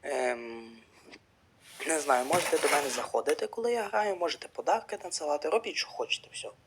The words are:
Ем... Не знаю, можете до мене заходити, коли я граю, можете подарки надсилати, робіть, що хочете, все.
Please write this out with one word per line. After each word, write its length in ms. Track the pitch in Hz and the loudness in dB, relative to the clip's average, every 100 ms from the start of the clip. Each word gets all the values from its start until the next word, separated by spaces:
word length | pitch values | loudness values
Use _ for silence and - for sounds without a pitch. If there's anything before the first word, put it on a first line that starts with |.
Ем... 760 | 147 135 127 120 117 117 113 117 - - - - _ _ _ _ - - - | -4 0 0 0 -6 -10 -12 -18 -20 -20 -20 -20 _ _ _ _ -20 -10 0
Не 140 | 160 | 0
знаю, 240 | 143 127 | 4 4
можете 340 | 127 175 170 160 | 4 2 4 4
до 100 | 147 | 4
мене 220 | 143 143 | 4 2
заходити, 560 | 123 110 117 - - 214 | -2 -2 -2 0 0 0
коли 260 | - 233 | -2 0
я 100 | 240 | 0
граю, 340 | 202 214 208 180 | 0 2 2 0
можете 320 | 170 - - | -2 -2 -10
подарки 500 | - 156 214 214 202 | -6 2 2 0 -10
надсилати, 440 | 180 - 151 147 156 | -6 -4 0 0 2
робіть, 280 | 208 226 160 | 0 0 -4
що 120 | - | -6
хочете, 400 | - 120 - - | -4 -4 -4 -6
все. 160 | - 107 - | -12 -12 -14